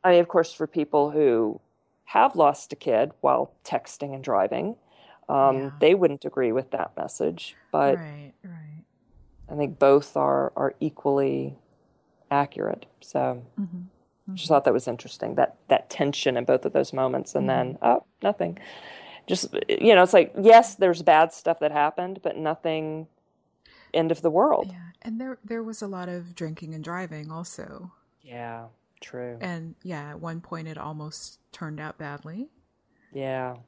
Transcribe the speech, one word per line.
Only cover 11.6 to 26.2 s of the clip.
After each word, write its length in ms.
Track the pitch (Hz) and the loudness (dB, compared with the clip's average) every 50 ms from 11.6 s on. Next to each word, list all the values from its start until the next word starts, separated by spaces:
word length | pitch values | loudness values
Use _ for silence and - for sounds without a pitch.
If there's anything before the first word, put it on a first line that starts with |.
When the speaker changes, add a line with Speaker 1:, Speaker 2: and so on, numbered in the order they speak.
| _ _ _ _ _ _ _ _ _ _ _ _ _ _ | _ _ _ _ _ _ _ _ _ _ _ _ _ _
Speaker 1:
accurate. 540 | 143 143 143 139 - - 50 - - - - _ _ _ | 0 0 0 -2 -4 -6 -6 -6 -6 -8 -10 _ _ _
So 420 | - - - 139 131 127 127 123 120 123 _ - | -20 -6 -4 -2 -2 -2 -4 -8 -12 -14 _ -10
Speaker 2:
Mm-hmm. 220 | 202 175 175 180 180 185 _ _ _ _ _ _ _ - 190 | -8 -8 -10 -14 -14 -16 _ _ _ _ _ _ _ -14 -12
Speaker 1:
just 100 | 180 - | -10 0
Speaker 2:
Mm-hmm. 20 | - 156 | 2 2
Speaker 1:
thought 100 | 139 - | 4 4
that 80 | 135 113 | 2 0
was 140 | 123 - | 0 -2
interesting, 480 | - 120 120 - - - - - - - | -4 -10 -10 -12 -18 -14 -10 -10 -6 0
that, 220 | - 139 - - _ _ | 0 0 0 -2 _ _
that 220 | - 135 - - _ | 0 0 0 0 _
tension 480 | - - 147 143 143 - - 143 127 | -6 -4 -2 -2 -2 -2 -2 -2 -2
in 80 | 120 120 | 0 0
both 200 | - 131 131 - | 2 0 0 0
of 60 | - - | 0 0
those 200 | 143 139 - - | 0 -2 -2 -2
moments. 420 | 135 131 131 127 131 131 - - | -2 -2 -2 -2 -4 -6 -4 -4
And 140 | 143 135 131 | -2 0 0
then, 240 | 131 127 127 127 - | 0 0 -2 -4 -6
Speaker 2:
Mm-hmm. 100 | - - | 0 2
Speaker 1:
oh, 200 | 117 120 - - _ _ _ | 2 2 2 0 _ _ _
nothing. 360 | - 196 208 - 175 175 175 - - - - - - - - - - - - - _ | -4 -4 -2 -2 -4 -6 -6 -10 -16 -20 -20 -20 -18 -20 -20 -20 -20 -20 -20 -20 _
Just, 280 | - 180 185 - - - - - | -4 -4 -4 -4 -6 -6 -6 -2
you 260 | - - - - 226 214 | -2 -2 4 6 6 8
know, 100 | 180 180 | 8 8
it's 100 | 185 - | 8 6
like, 180 | 190 160 - - - | 6 6 4 -2 4
yes, 360 | 196 226 226 226 226 226 - | 8 10 10 10 10 6 -2
there's 260 | - 196 185 170 165 | 2 2 2 2 2
bad 320 | 165 175 156 156 165 170 - | 4 6 6 6 6 4 0
stuff 260 | - - 170 165 - | -6 -2 -2 -2 0
that 120 | 151 151 147 | -2 -2 0
happened, 480 | 147 147 151 - - 180 185 190 180 _ | 2 0 0 0 -4 -8 -8 -10 -6 _
but 140 | 165 - | -6 -6
nothing 680 | - 156 151 160 160 - 165 160 156 156 156 156 156 160 160 _ _ _ _ _ _ _ _ _ _ _ _ _ _ _ _ - | -4 -4 -4 -4 -2 -4 -4 -4 -4 -4 -6 -8 -10 -12 _ _ _ _ _ _ _ _ _ _ _ _ _ _ _ _ _ -2
end 180 | 160 165 160 | 0 0 0
of 100 | 165 - | -2 0
the 80 | - 165 | 0 2
world. 360 | 151 180 240 302 - - - 190 | 4 4 4 4 4 2 0 -4
Speaker 2:
Yeah. 200 | 180 180 175 170 - _ | -10 -16 -18 -20 -20 _
And 180 | - 233 220 226 | -12 -10 -10 -8
there, 180 | 254 262 262 _ _ | -10 -10 -12 _ _
there 200 | 208 233 226 226 | -10 -10 -8 -8
was 180 | 220 220 - | -10 -12 -12
a 60 | 214 | -10
lot 200 | 196 196 185 180 | -10 -10 -10 -8
of 260 | 180 180 175 | -8 -10 -10